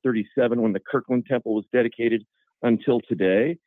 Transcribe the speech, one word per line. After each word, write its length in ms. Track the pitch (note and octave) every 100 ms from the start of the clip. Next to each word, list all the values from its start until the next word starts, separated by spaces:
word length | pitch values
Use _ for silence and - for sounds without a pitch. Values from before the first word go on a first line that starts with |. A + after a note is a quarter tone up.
thirty-seven, 580 | C3 A2+ G2+ - A#2+ A#2+
when 140 | A2+
the 60 | F#2
Kirkland 440 | - C3 - B2 -
Temple 280 | B2 A2+
was 100 | G#2+ -
dedicated, 540 | B2 A2+ - A#2 A2+ - _ _ _
until 380 | A#2+ A2+ - A#2+
today 580 | - G2+ F#2+ G2 C#3+ E3+